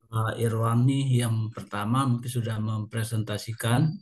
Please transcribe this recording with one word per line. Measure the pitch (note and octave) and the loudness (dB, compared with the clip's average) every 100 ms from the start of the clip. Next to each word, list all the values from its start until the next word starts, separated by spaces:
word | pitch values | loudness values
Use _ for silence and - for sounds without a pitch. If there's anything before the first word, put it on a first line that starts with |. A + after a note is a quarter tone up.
| _ | _
Pak | A2+ A2+ - | -2 -2 0
Irwani | A#2 A2+ A2+ A#2 B2+ C3+ C3+ B2 | 0 2 2 4 4 4 2 2
yang | A#2+ A2+ A2 | 2 0 -2
pertama | - - G#2 G#2 B2+ C3 | -6 -8 -4 0 0 2
mungkin | A#2+ B2 | 0 -2
sudah | B2 A2+ A2 | -4 -4 -2
mempresentasikan. | A2 A2 G#2 A2+ A2+ A2 G#2+ G#2+ - A2 A2+ B2 D#3+ - | -2 -4 -4 -4 -2 -2 -2 -6 -6 -4 2 2 2 2